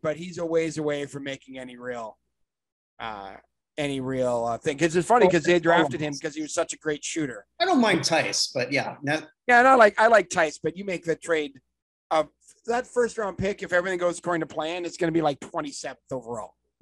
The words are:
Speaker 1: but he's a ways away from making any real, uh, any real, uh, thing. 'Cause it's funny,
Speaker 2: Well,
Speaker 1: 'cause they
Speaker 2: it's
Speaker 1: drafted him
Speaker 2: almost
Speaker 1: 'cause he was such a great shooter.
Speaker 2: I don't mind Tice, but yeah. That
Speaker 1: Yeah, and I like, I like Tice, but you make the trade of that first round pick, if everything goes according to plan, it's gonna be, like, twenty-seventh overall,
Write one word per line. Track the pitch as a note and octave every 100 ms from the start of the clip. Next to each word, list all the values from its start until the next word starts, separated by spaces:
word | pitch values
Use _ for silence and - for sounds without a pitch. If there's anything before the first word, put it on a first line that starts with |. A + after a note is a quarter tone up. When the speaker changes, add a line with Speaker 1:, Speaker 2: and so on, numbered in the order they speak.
Speaker 1:
but | D#3 D3+
he's | F3+ F3
a | E3
ways | E3 E3 D#3
away | D3+ C#3+ C#3+
from | C#3+
making | C#3 C3+ - C3
any | B2+ B2
real, | B2 A#2+ A2 - _ _ _ _ _ _ _ -
uh, | A2+ G#2 F#2+ F#2+ _ _ _ -
any | C#3+ C3+
real, | C3 C3 B2 A#2+
uh, | A#2 A2+
thing. | D#3 C#3+
'Cause | E3 F3
it's | E3+
funny, | A#3+
Speaker 2:
Well, | F#3+
Speaker 1:
'cause | F3
they | E3 F3
Speaker 2:
it's |
Speaker 1:
drafted | E3 E3+ D3+ D3
him | D3+
Speaker 2:
almost | C#3
Speaker 1:
'cause | D#3+
he | D3
was | D3+
such | - D#3+
a | -
great | D#3 D3
shooter. | - E3 C#3+ G#2+ - -
Speaker 2:
I |
don't | F4+ D4
mind | A3 E3+
Tice, | - D#3+ G#2+ - -
but | C3 B2+
yeah. | C#3 G#2 -
That | C#3+ D#3 - _ -
Speaker 1:
Yeah, | A#3+
and | C4
I |
like, | B3+ G#3 A3+
I | A3+
like | G#3+ -
Tice, | F3+ D#3 -
but | D#3+ E3+
you | G3+
make | E3+
the | D#3+ D#3
trade | - D#3+ D3 - _ _ _ _ -
of | D#3+ D3+ _ _ _ A3+
that | A#3+ B3
first | B3 A#3 A3+
round | G3+ F3
pick, | F#3+ G3
if | F3+
everything | F3+ F#3 F3+
goes | F3 E3+
according | E3+ E3
to | D3+
plan, | D#3 D#3 F3+ E3+
it's | -
gonna | E3+
be, | E3
like, | D3+ C#3
twenty-seventh | - E3+ D3+ - D3 B2+ -
overall, | C3 A2+ A#2 F#2 _ _ -